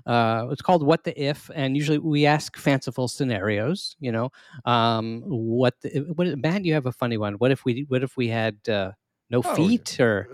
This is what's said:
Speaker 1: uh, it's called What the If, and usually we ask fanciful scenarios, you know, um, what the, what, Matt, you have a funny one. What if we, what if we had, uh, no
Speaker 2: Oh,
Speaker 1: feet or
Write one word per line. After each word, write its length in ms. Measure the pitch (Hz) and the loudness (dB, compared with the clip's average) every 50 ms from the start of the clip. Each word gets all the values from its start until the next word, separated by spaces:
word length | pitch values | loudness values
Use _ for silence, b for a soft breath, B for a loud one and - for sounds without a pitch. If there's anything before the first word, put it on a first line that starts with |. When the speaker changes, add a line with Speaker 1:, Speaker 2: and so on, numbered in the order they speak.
| b | b
Speaker 1:
uh, 420 | b 120 120 117 110 113 113 113 123 | b 2 2 2 2 2 0 -2 -4
it's 100 | 143 - | -6 -4
called 220 | - - 185 170 147 | 0 2 2 4 4
What 180 | 139 165 165 - | 4 2 2 0
the 160 | 175 - - | -4 -6 -4
If, 280 | 147 139 143 - - - - | -2 -4 -4 -4 -8 -12 -6
and 200 | 160 139 135 135 147 | -4 -2 0 0 0
usually 220 | 151 147 156 151 | 0 0 0 0
we 260 | 165 160 151 147 147 | 0 0 2 4 6
ask 320 | 147 147 151 - - - - | 6 4 4 2 -4 -10 -4
fanciful 500 | - 151 139 131 - - 127 - 127 120 | 0 2 2 2 0 -4 -4 -4 -4 -4
scenarios, 880 | - - 143 127 117 95 92 107 107 101 107 131 180 202 - - - - | -2 -2 -2 -2 -2 0 0 0 0 0 0 -2 -2 -4 -6 -10 -12 -8
you 120 | 143 151 | -6 -4
know, 180 | 113 113 117 127 - B B B B 143 B | -2 -2 -2 -4 -6 B B B B -8 B
um, 560 | 120 120 117 113 117 117 113 110 113 113 117 120 | 0 2 2 4 2 2 0 -2 -4 -6 -8 -8
what 540 | - 156 117 113 113 113 120 127 123 - _ | -6 -6 -4 -4 -2 0 2 2 2 0 _
the, 180 | - 139 - 143 143 165 165 | -6 -6 -6 -6 -6 -4 -2
what, 120 | 156 180 180 147 139 | -2 -2 -2 -2 -2
Matt, 260 | 113 156 175 208 196 | -2 -2 -2 0 0
you 80 | 170 156 | 0 0
have 120 | 156 127 | 0 0
a 60 | 127 | -2
funny 260 | 120 - 131 120 117 107 | -4 -4 -2 -2 -2 -2
one. 180 | 104 104 101 | -2 -4 -2
What 160 | 101 120 127 | 2 2 2
if 120 | 135 - - | 2 2 0
we, 200 | 131 117 123 143 147 | -2 -2 -2 -2 -2
what 160 | 131 127 131 | -2 -2 -2
if 140 | 131 - - | -2 -2 -2
we 100 | 123 117 | -2 0
had, 300 | 113 117 113 110 104 104 - - | 0 0 0 -2 -2 -4 -4 -2
uh, 220 | 110 101 95 92 98 _ _ _ _ _ _ - | -2 -2 -2 -4 -6 _ _ _ _ _ _ -2
no 120 | 120 127 120 | 0 0 0
Speaker 2:
Oh, 100 | 359 294 | 0 2
Speaker 1:
feet 420 | - 160 196 240 233 - - - - | 2 2 4 2 2 0 -2 0 2
or 280 | 131 117 107 98 95 - | 2 2 2 0 -2 -4